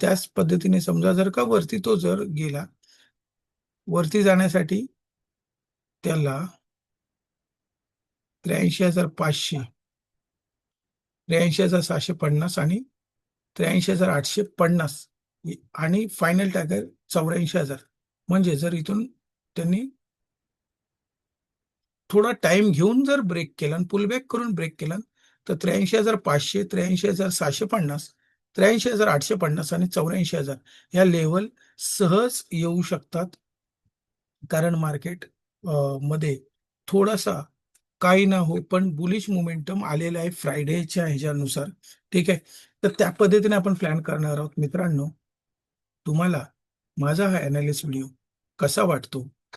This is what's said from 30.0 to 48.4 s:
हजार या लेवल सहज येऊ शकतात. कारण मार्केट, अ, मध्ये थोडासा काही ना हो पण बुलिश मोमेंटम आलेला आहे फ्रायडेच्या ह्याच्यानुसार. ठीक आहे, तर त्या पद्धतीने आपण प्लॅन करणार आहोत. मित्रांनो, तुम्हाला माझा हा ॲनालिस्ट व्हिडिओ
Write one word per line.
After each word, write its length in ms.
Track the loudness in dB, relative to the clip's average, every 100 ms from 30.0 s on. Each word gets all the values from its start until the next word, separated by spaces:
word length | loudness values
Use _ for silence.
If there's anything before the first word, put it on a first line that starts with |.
| -2 0 -2 -2
हजार 200 | -4 -8 _ -20 _
या 100 | 4
लेवल 440 | 4 4 2 0 -2 -10 _ -12
सहज 640 | -6 0 2 4 2 -2 -8
येऊ 300 | -4 -2 -2
शकतात. 440 | -2 -4 -6 -8 -8 -10 _ _ _ _ _ _ _ _ _ _ -4
कारण 240 | 0 0
मार्केट, 500 | 0 -2 -4 -6 -10 -16 _ _ _
अ, 340 | -2 0 0 -2
मध्ये 420 | -4 -2 -2 -4 -10 _ _ _ -2
थोडासा 560 | 2 2 0 -2 -6 -8 _ _ _ _ -2
काही 260 | 4 4 4
ना 120 | 2
हो 220 | 0 -2
पण 300 | 0 0 0
बुलिश 400 | -2 -2 -2 -2
मोमेंटम 540 | -2 -2 -6 -6 -6
आलेला 340 | -4 -4 -2 -4
आहे 120 | -6
फ्रायडेच्या 760 | -6 -6 -4 -2 -2 -2 -2 -2
ह्याच्यानुसार. 600 | -2 -2 -2 -4 -4 -8 -12 -20 -20 _
ठीक 180 | 0 2
आहे, 80 | 0 -4 -20 -20 _
तर 60 | -2
त्या 220 | 2 0
पद्धतीने 460 | 4 6 6 4 2
आपण 180 | 2
प्लॅन 280 | 0 0 -2
करणार 360 | -2 -4 -2 -2
आहोत. 120 | -4 -4
मित्रांनो, 500 | -2 -2 0 0 -2 -8 _ _ _ _ _ _ _ _ -2
तुम्हाला 400 | 0 2 0 -6 _ _ _ _ -4
माझा 320 | 0 2 2
हा 100 | 0
ॲनालिस्ट 460 | 0 -2 -2 -4
व्हिडिओ 240 | -4 -6 -8 -14 _ _